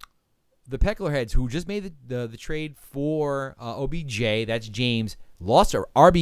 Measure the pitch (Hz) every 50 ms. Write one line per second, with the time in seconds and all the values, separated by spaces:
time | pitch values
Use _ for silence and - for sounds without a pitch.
0 | - - _ _ _ _ _ _ _ _ _ _ _ 127 135 131 160 196 220 -
1 | - 151 147 139 120 110 - 135 127 120 120 165 175 175 202 208 190 196 160 143
2 | 127 120 127 123 120 113 113 113 - - 156 156 156 151 139 - - - - 139
3 | 143 151 156 156 151 143 139 135 135 135 - - 120 117 117 120 139 131 156 170
4 | 156 139 113 104 120 110 107 110 113 104 113 117 107 110 101 110 127 123 120 113
5 | 110 101 - - - - - - 87 92 120 165 208 - - 107 - - - 131
6 | 151 180 175 175